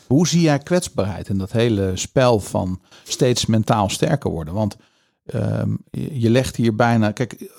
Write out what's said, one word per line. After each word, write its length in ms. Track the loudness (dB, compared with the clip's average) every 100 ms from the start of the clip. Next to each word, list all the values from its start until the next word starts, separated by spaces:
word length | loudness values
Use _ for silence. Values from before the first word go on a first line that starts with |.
| _
Hoe 220 | 2 4
zie 120 | 4
jij 180 | 4 2
kwetsbaarheid 720 | 0 -2 -2 -4 -4 -4 -4
in 100 | -4
dat 140 | -2
hele 380 | 0 2 2 0
spel 460 | -2 -2 2 4 2
van 400 | 0 -4 -4 -6 -10 -20
steeds 420 | -12 0 0 2 2
mentaal 420 | 0 2 0 0
sterker 420 | 0 0 0 -2
worden? 240 | -6 -6
Want, 220 | -4 -4 -4 _ _ _ _ -10
ehm, 440 | -4 -2 -2 -2 -4 -6
je, 300 | -8 -6 -2
je 100 | 2
legt 260 | 2 2 0
hier 180 | 0
bijna, 380 | 2 2 4 2
kijk, 380 | 0 -6 -8 -18